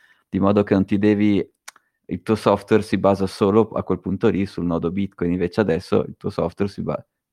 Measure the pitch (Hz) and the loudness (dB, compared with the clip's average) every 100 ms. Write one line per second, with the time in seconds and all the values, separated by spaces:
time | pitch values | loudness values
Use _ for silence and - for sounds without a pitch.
0 | _ _ _ 95 98 104 101 98 98 101 | _ _ _ 0 2 2 2 2 2 2
1 | 104 104 104 98 - _ - - _ _ | 2 2 2 2 -2 _ -20 -20 _ _
2 | - 95 - 107 113 101 - 107 104 98 | -12 -8 -2 0 2 2 2 0 2 0
3 | 98 95 95 - 101 107 107 - - 92 | 2 2 -2 0 2 4 2 -2 -4 -6
4 | 92 98 110 90 98 - 87 82 85 95 | -4 -2 0 0 -4 -4 -4 -2 -4 -4
5 | 98 - 87 90 87 - 98 82 - 104 | -6 -4 -4 -2 -2 0 0 -2 -2 -2
6 | - - - - 85 - 101 - 85 - | -2 -8 -8 -4 -4 -4 -6 -6 -8 -8
7 | - _ _ | -10 _ _